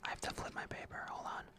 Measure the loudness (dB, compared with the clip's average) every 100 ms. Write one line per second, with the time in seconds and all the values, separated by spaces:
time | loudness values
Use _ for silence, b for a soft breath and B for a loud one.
0 | 2 2 2 2 0 0 0 -2 -2 -2
1 | 0 0 0 0 -2